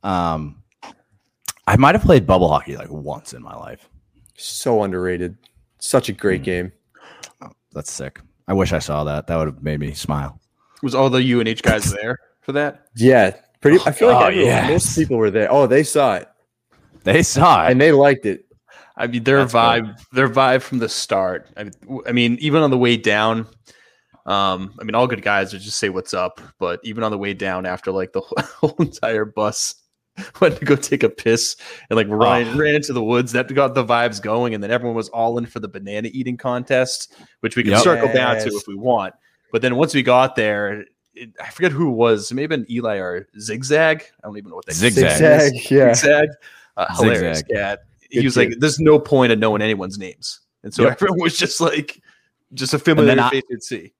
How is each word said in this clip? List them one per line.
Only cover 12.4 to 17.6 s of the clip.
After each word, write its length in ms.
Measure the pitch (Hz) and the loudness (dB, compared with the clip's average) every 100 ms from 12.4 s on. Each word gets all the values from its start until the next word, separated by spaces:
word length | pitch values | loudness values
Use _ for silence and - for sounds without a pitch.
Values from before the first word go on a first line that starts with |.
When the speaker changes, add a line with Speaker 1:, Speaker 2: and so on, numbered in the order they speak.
Speaker 3:
for 100 | - | -8
that? 340 | 139 147 - _ - | -4 -4 -8 _ 2
Speaker 2:
Yeah. 360 | 120 131 98 - _ _ | 4 6 4 0 _ _
Pretty, 180 | 143 170 165 | 4 4 4
I 60 | |
feel 160 | 143 226 | 2 4
like 80 | 127 | 6
Speaker 1:
Oh, 40 | 101 | 4
Speaker 2:
everyone, 200 | 90 95 | 4 2
Speaker 1:
yes. 240 | 120 131 | 2 2
Speaker 2:
most 260 | 165 - - | 0 -2 -2
people 180 | 156 123 | -2 0
were 140 | 107 | 0
there. 200 | 101 104 | 0 2
Oh, 160 | 139 131 | 2 4
they 160 | 127 | 4
saw 320 | 156 151 135 92 | 2 0 0 0
it. 120 | - _ _ _ _ _ _ _ | -8 _ _ _ _ _ _ _
Speaker 1:
They 180 | - 151 | 0 2
saw 440 | 180 135 170 120 | 2 4 6 6